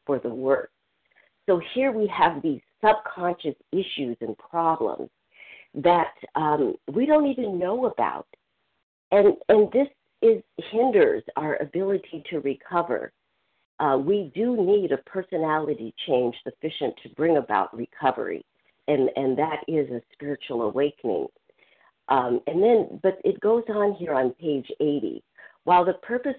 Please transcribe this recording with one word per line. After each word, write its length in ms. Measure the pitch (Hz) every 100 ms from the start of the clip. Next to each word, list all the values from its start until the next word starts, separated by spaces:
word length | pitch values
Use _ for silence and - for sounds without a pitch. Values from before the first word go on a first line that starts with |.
| -
for 100 | 131
the 120 | 120
worse. 400 | 120 131 135 - _ _ _ _ _ _ _ -
So 140 | 180 - 247
here 160 | 269
we 160 | 220 208
have 340 | 190 170 156
these 200 | 165 143 - _
subconscious 720 | 214 214 - - 175 175 156 - _
issues 460 | 175 190 - 127 117
and 140 | 117 107
problems 720 | - 170 165 127 104 - - _ _ _ - - - 131
that, 380 | 170 175 - - - -
um, 380 | 156 147 123 - -
we 140 | 170 285
don't 220 | 302 285
even 320 | 254 214 180
know 260 | 180 240 254
about. 420 | - 90 65 - _ _ _ _ _ _ _ _
And, 240 | 202 202 - -
and 220 | 208 202
this 160 | 247 285 - _ _
is, 180 | 226 220 - - -
hinders 520 | 220 254 208 131 98 - 139
our 220 | 151 -
ability 640 | 151 170 196 190 - 165 -
to 80 | 165
recover. 720 | 139 135 - 175 170 113 - _ _ _ _ _ _ -
Uh, 180 | 147 135
we 340 | 143 208 156
do 220 | 175 240 233
need 360 | 185 208 175
a 60 | 139
personality 960 | - 190 180 170 156 156 151 143 113 - -
change 280 | 127 120 -
sufficient 520 | - - 156 - 127 -
to 60 | -
bring 280 | - 165 151
about 380 | 117 101 - 113
recovery, 680 | 120 - 139 123 98 82 - _ _ _ -
and, 220 | 147 127 -
and 220 | 156 190
that 240 | 156 151 -
is 220 | 156 135
a 100 | 120 -
spiritual 500 | - 143 139 - 120
awakening. 640 | 107 127 147 - 120 87 65 _ _ _ _ _ _ _ -
Um, 320 | 135 123 120 -
and 140 | 170
then, 380 | 220 226 - -
but 180 | 190 185
it 160 | - 196
goes 240 | 208 233 226
on 240 | 208 202
here 200 | 196 170
on 180 | 135 127
page 360 | - 165 139 123 -
eighty. 420 | 151 143 104 55 - - - _
While 220 | - 180 175
the 80 |
purpose 420 | 180 - 247 277